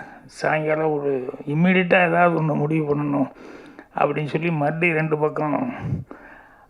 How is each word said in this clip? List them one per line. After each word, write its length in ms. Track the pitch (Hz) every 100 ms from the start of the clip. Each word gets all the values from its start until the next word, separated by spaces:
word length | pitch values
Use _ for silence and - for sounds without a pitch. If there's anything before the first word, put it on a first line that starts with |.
| - - - -
சாயங்காலம் 600 | 147 156 156 156 156 147
ஒரு 160 | 143 135 127 - 143
இம்மீடியட்டா 520 | 151 180 185 180 185
ஏதாவது 320 | 170 170 175 160
ஒண்ணு 180 | 156 147
முடிவு 300 | 147 160 147
பண்ணணும் 420 | 147 147 143 131 - - - - - - -
அப்படின்னு 380 | 147 147 147
சொல்லி 180 | 160 170
மறுபடியும் 480 | 156 143 160 175 156
ரெண்டு 160 | 156 151
பக்கம் 400 | 151 147 151 139 123 - - - - - - - - -